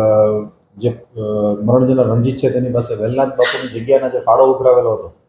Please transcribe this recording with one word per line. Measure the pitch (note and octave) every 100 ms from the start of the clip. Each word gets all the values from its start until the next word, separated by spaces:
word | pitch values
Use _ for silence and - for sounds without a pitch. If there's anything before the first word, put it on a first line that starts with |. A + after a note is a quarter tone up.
| A2 G#2+ G#2+ G#2+ G#2 _ _ G2+
જે, | A2+
અ, | A#2 - A2+ G#2+ G#2 G#2 G#2
મરણજના | G#2+ B2+ B2+ C3
રણજીત | A2+ A2+ C3 -
છે | C3
તેની | B2 B2+
પાસે | A#2+ A#2 G#2+
વેલનાથ | A2 C3 C3+
બાપુની | B2+ B2 C3 B2+ A2+
જગ્યાના | A#2+ C3 B2+
જે | B2
ફાળો | A2+ A#2+ C3
ઉઘરાવેલો | C3 C3 B2 A#2
હતો | G#2+ E2+ _